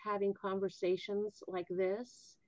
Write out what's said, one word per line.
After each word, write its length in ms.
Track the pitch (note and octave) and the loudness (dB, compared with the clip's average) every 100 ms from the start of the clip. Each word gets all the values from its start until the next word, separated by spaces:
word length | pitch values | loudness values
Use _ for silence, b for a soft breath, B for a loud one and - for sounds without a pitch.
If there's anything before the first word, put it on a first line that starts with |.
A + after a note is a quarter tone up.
having 300 | G#3+ G#3 G3+ | -2 2 2
conversations 1080 | G3 G3 F#3+ F#3+ - F3+ F#3 - G3+ G#3 - - | 0 -2 0 0 0 2 2 0 -2 -2 -4 -6
like 200 | F3+ F3 | -4 -2
this 640 | F3+ F#3 G3+ B3 - - - | 0 2 0 -4 -14 -20 -20